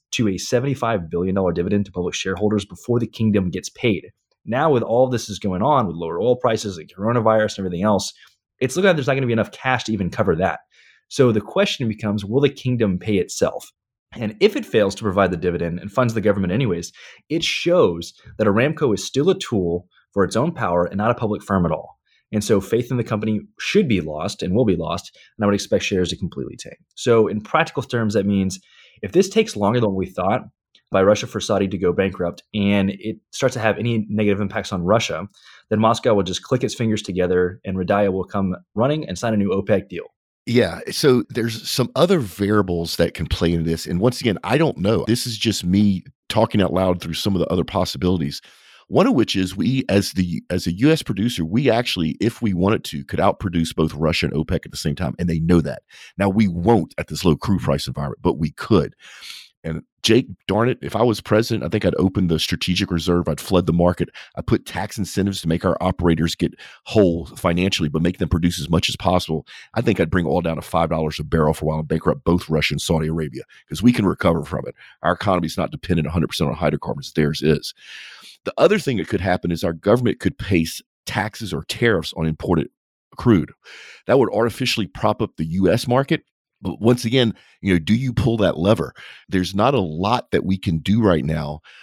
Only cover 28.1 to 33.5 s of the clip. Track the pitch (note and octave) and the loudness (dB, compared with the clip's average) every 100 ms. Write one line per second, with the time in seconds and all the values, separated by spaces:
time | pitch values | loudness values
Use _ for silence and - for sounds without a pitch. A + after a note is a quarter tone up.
28.1 | G#2 G2 G2+ F#2+ - _ _ - _ G2 | 0 2 2 0 -4 _ _ -20 _ -2
29.1 | F3 G3 A3+ A3 G#2+ G2+ B2 A2 F#2+ F#2 | 2 2 2 0 0 0 2 0 -2 -4
30.1 | - F#2 A#2+ - _ _ _ _ F#3+ F#3+ | -4 -2 -2 -4 _ _ _ _ 4 6
31.1 | - - G#2+ - G2+ G2 F#2 F2+ F2 F#2+ | 4 2 -6 0 0 0 0 0 2 0
32.1 | F#2+ E2+ - - G#2+ G2+ G2+ G2 G2 G#2+ | 0 -6 -6 -8 -2 2 4 2 -2 -6
33.1 | - _ - C3 | -10 _ -2 -2